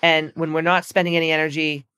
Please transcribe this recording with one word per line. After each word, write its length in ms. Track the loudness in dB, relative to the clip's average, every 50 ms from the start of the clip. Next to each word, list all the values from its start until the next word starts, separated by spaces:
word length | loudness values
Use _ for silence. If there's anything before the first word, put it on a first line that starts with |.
| 2
And 300 | 2 2 2 0 -4 -6
when 180 | -6 -4 -2 -2
we're 100 | 0 0
not 240 | 2 0 0 0
spending 300 | -2 0 0 0 2 2
any 140 | 0 0 2
energy 540 | 0 0 0 -2 -2 -2 -2 -4 -4 -6 -10 _ _